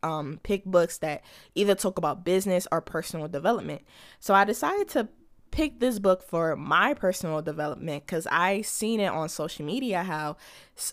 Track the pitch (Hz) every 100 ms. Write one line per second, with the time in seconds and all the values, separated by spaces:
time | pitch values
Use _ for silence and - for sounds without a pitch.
0 | 160 156 147 160 - 196 185 180 170 -
1 | 156 147 - - - - 202 196 196 185
2 | 160 143 175 185 196 180 - 165 - 165
3 | - 165 156 160 170 233 - 151 - -
4 | - - - 196 202 - 294 392 403 285
5 | 220 - - - - - 311 240 247 220
6 | 196 185 - 165 165 151 151 160 214 285
7 | 190 185 170 156 160 151 151 151 165 147
8 | - 170 165 160 180 202 214 - 214 226
9 | 196 156 156 - 156 - 147 226 330 185
10 | 185 156 151 151 - - - - -